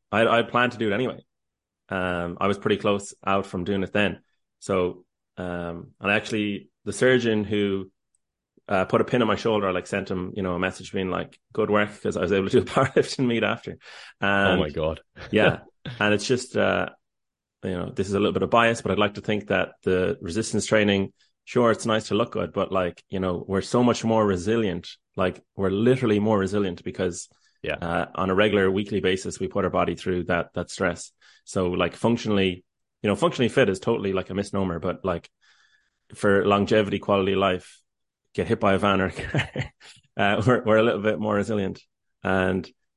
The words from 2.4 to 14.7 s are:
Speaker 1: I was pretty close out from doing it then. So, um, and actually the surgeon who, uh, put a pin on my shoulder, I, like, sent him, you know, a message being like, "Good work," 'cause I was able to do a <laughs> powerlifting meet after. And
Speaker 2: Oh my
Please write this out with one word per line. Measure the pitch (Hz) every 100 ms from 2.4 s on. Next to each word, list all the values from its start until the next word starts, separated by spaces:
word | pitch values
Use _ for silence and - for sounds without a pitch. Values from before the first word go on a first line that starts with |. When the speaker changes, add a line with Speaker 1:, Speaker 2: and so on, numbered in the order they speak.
Speaker 1:
I | 98
was | 101
pretty | 107 101
close | 107 101 - - 98
out | 98 -
from | 95
doing | 90 98
it | 92
then. | 104 98 - _ _ _ _
So, | - 95 90 - _ _ _ -
um, | 90 87 85 85 - _
and | 98
actually | 107 - 110 104 101 - _
the | 104
surgeon | - 127 127 117 107
who, | 98 104 101 98 92 _ _ _ _ _ _ _ -
uh, | 98
put | 92 113
a |
pin | 107 123
on | 110
my | 98
shoulder, | 117 107 98
I, |
like, | 90 -
sent | 98 95
him, | 92 92 101
you |
know, | 92
a | 87
message | 92 - 92
being | 98 92
like, | 87 82 _ _
"Good | - 104
work," | 104 104 -
'cause | 101 85
I |
was | 87
able | 98 98
to | 120
do |
a |
<laughs> | 98
powerlifting | 139 135 160 - - 123
meet | 117
after. | 104 117 - 87 - - - -
And | 101 98 98
Speaker 2:
Oh | 90
my | 76